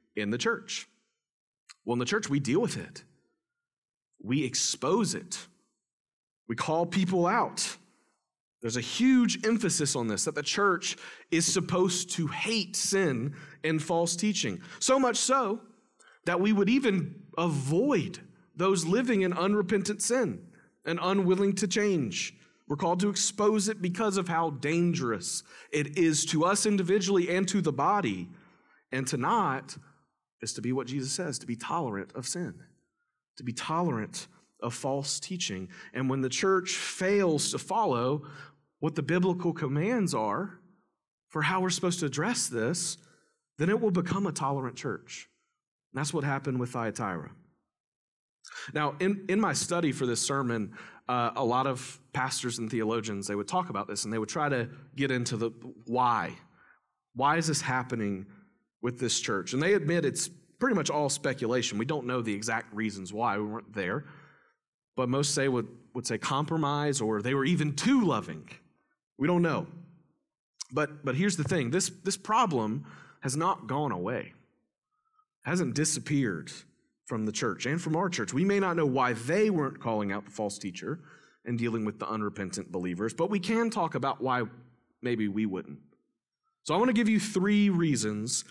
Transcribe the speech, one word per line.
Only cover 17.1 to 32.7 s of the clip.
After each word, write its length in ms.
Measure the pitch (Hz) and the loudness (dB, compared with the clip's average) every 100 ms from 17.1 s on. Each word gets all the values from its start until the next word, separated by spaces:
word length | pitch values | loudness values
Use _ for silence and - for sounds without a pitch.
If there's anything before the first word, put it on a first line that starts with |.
| - - - | -6 -8 -2
avoid 800 | 170 143 131 160 277 226 113 - - - _ - | 0 0 2 2 4 2 0 -6 -16 -20 _ 0
those 280 | 185 190 | 2 2
living 380 | 160 202 254 214 | 2 2 4 4
in 100 | 185 | 2
unrepentant 680 | 175 185 208 190 208 190 208 | 2 2 2 2 2 0 -2
sin 460 | - 247 208 90 - - _ _ - | 0 2 2 -2 -10 -20 _ _ -4
and 140 | 165 | -2
unwilling 520 | 175 196 180 185 202 | 2 4 4 4 4
to 140 | 196 208 | 2 0
change. 680 | 208 208 180 120 - - - - _ - | 2 4 2 0 -2 -6 -10 -20 _ -6
We're 80 | 147 | -2
called 240 | 175 175 | 0 2
to 100 | 208 | 2
expose 580 | 202 - - 208 214 202 | 0 -2 2 4 4 2
it 140 | 214 | 0
because 360 | 180 180 220 190 | -2 0 0 0
of 100 | 180 | 0
how 240 | 165 165 | 0 0
dangerous 920 | 139 143 170 175 147 123 107 87 - - - - | 0 0 2 4 2 0 -2 -4 -8 -8 -16 -4
it 260 | 147 147 147 | -2 0 4
is 260 | 165 156 - | 4 4 2
to 200 | 160 170 | 2 4
us 220 | 202 214 | 4 2
individually 680 | 202 175 202 185 196 175 180 | 2 4 2 4 2 2 2
and 120 | 190 | 2
to 140 | 202 | 2
the 120 | 156 | 0
body. 560 | 131 147 208 135 92 87 - - _ _ _ _ | 2 2 2 2 -2 -6 -14 -20 _ _ _ _
And 160 | 131 131 | -6 -2
to 100 | 139 | -2
not 600 | 135 226 175 135 - - - _ _ _ _ _ | 2 2 2 0 -6 -16 -20 _ _ _ _ _
is 120 | 92 | -10
to 80 | - | -6
be 100 | 110 | -2
what 140 | 127 120 | -2 -2
Jesus 260 | 139 135 | -4 -4
says, 280 | - 175 127 | -4 -4 -6
to 80 | 165 | -6
be 80 | 117 | -6
tolerant 560 | - 160 139 98 95 | -4 -2 -2 -4 -6
of 140 | - 123 | -8 -8
sin, 340 | 175 156 85 - | -6 -6 -10 -18